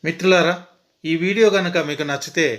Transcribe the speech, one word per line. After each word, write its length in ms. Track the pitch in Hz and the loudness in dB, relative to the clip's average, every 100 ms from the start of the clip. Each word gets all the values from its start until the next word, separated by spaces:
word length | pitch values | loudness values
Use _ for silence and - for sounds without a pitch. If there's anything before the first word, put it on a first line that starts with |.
మిత్రులారా, 500 | 156 165 185 185 165 180 - _ _ _ 160 | -6 -2 2 4 4 -2 -8 _ _ _ -6
ఈ 40 | 160 | -2
వీడియో 240 | 180 202 214 196 | -2 4 4 4
గనక 200 | 180 175 147 | 0 -2 -2
మీకు 140 | 143 143 | -4 -4
నచ్చితే 340 | 139 - - 151 | -6 -6 -2 -2